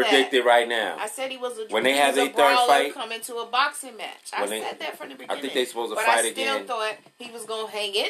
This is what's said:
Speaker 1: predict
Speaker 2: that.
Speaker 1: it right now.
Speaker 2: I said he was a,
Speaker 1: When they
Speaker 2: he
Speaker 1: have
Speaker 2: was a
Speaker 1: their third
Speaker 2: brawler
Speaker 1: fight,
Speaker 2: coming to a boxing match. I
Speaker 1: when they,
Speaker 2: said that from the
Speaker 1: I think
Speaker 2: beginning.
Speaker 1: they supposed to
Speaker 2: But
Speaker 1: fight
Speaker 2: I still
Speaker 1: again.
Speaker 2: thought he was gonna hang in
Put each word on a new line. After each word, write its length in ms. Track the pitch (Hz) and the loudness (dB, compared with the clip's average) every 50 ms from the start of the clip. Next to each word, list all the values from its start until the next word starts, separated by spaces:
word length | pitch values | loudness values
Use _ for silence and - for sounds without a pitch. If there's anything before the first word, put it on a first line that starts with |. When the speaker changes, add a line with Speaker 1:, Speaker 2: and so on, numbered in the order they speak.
| 131 | 2
Speaker 1:
predict 300 | 123 139 139 131 131 - | 4 6 4 4 4 2
Speaker 2:
that. 60 | 127 | 4
Speaker 1:
it 60 | 120 | 6
right 240 | 120 120 120 117 117 | 6 6 6 6 4
now. 280 | 120 113 107 95 85 - | 0 0 0 -2 -2 -4
Speaker 2:
I 80 | 196 | -6
said 240 | 220 - - 262 262 | -8 -6 -6 -8 -8
he 60 | 262 | -8
was 220 | 262 240 247 - 220 | -8 -8 -8 -8 -8
a, 80 | 220 - - | -8 -4 -2
Speaker 1:
When 120 | 110 117 | 0 2
they 80 | 127 135 | 2 4
Speaker 2:
he 60 | 139 | 4
Speaker 1:
have 180 | 143 139 127 | 4 4 4
Speaker 2:
was 0 | |
a 40 | 139 139 | 2 0
Speaker 1:
their 0 | 139 - | 0 2
third 20 | - 143 139 139 | 4 4 6 6
Speaker 2:
brawler 120 | 143 - | 6 6
Speaker 1:
fight, 280 | - 143 139 139 143 143 | 6 6 4 4 2 -2
Speaker 2:
coming 260 | - 233 220 226 226 226 | -6 -8 -8 -8 -10 -10
to 140 | - 247 | -10 -8
a 100 | 233 226 | -8 -6
boxing 500 | 226 233 247 277 294 285 - - 262 233 | -2 0 0 0 0 -2 -6 -12 -14 -14
match. 340 | 208 175 - - - _ - - | -12 -12 -12 -14 -14 _ -10 -6
I 40 | 208 240 | -6 -4
Speaker 1:
when 80 | - | -4
they, 100 | - 220 214 | -4 -6 -6
Speaker 2:
said 180 | - 302 - | -8 -8 -8
that 180 | 339 302 - - | -10 -10 -10 -12
from 100 | - - | -14 -16
the 40 | 277 | -16
Speaker 1:
I 40 | 254 | -16
think 120 | - - | -10 -8
Speaker 2:
beginning. 240 | - - 131 135 - | -8 -6 -6 -4 -2
Speaker 1:
they 100 | 135 127 | -2 -2
supposed 260 | 127 - 113 120 110 107 | -2 -4 -6 -6 -4 -4
to 20 | |
Speaker 2:
But 80 | - 220 | 0 2
Speaker 1:
fight 200 | - - - 226 | 2 2 2 2
Speaker 2:
I 60 | - - | 0 -2
still 240 | - - - 269 | -2 -2 -2 -2
Speaker 1:
again. 100 | 269 - | -4 -4
Speaker 2:
thought 280 | - 262 226 214 214 208 - - - _ _ | -6 -6 -4 -4 -6 -6 -8 -14 -20 _ _
he 120 | 247 240 | -16 -16
was 140 | 226 233 220 | -14 -14 -10
gonna 260 | 208 226 220 220 214 | -10 -8 -8 -8 -8
hang 240 | 208 214 208 202 196 | -8 -6 -6 -4 -2
in 140 | 208 262 403 | -2 -2 -2